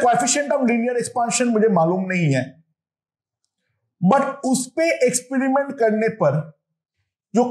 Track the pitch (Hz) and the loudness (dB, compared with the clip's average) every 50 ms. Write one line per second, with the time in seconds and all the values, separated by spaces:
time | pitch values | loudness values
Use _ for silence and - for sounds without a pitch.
0 | 226 240 233 185 - 240 - 285 285 285 302 277 262 226 240 233 226 247 247 240 | 2 2 2 2 0 0 -2 -2 -2 -2 -2 0 0 0 0 0 0 -2 -2 -4
1 | 226 226 - 247 240 233 - - 254 240 233 214 208 220 202 170 160 165 180 190 | -4 -4 -4 -4 -4 -2 -2 -2 0 0 2 2 2 4 4 4 2 2 0 -2
2 | 190 185 185 180 170 147 135 127 123 - - _ _ _ _ _ _ _ _ _ | -2 -2 -2 0 2 2 2 0 -2 -4 -10 _ _ _ _ _ _ _ _ _
3 | _ _ _ _ _ _ _ _ _ _ _ _ _ _ _ _ _ _ _ - | _ _ _ _ _ _ _ _ _ _ _ _ _ _ _ _ _ _ _ -2
4 | 180 180 262 277 269 269 269 - - 254 262 - - - - - 320 330 320 320 | 2 2 4 2 2 0 -6 -6 -4 -2 -2 -2 -4 -6 -4 -2 0 0 0 0
5 | 262 247 - - - - 269 262 262 269 262 277 277 277 - - 233 220 214 214 | 0 0 0 -2 -6 -6 -4 -2 0 0 0 0 -2 -2 -2 0 0 0 0 0
6 | 220 226 220 - 180 147 135 156 - - - _ _ _ _ _ _ _ _ _ | -2 -2 -2 0 0 0 0 -2 -4 -8 -12 _ _ _ _ _ _ _ _ _
7 | _ _ _ _ _ _ - 220 247 247 | _ _ _ _ _ _ -2 0 0 2